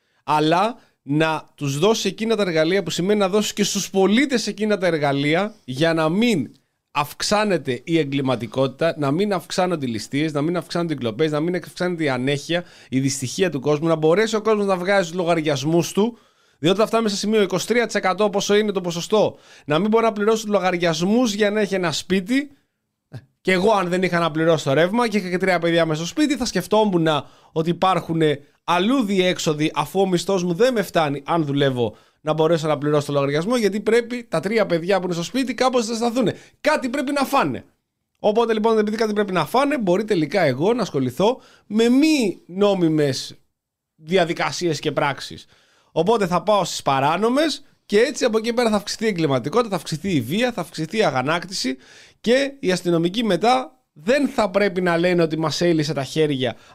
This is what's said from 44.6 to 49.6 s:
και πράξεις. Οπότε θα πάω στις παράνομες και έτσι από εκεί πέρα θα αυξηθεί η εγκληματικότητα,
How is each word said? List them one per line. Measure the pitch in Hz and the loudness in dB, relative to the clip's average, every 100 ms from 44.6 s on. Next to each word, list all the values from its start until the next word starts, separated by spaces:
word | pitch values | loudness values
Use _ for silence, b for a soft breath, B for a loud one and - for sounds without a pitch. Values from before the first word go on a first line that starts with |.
| 175 147 | -4 -2
και | 156 | -4
πράξεις. | 139 147 135 - 80 - b b b b | -2 -2 -4 -10 -16 -20 b b b b
Οπότε | 156 175 233 190 | -2 2 2 2
θα | 208 | 0
πάω | 220 208 | 2 2
στις | 170 - | 0 -4
παράνομες | - 135 139 170 220 262 320 - b b - | 0 2 2 2 0 2 0 -4 b b 0
και | 208 | 2
έτσι | 269 - 262 | 2 0 0
από | 220 | 0
εκεί | 220 | -2
πέρα | 233 233 | 0 0
θα | 208 | 0
αυξηθεί | - - 226 | -2 -4 -2
η | |
εγκληματικότητα, | 175 156 131 127 202 | 0 0 0 0 -2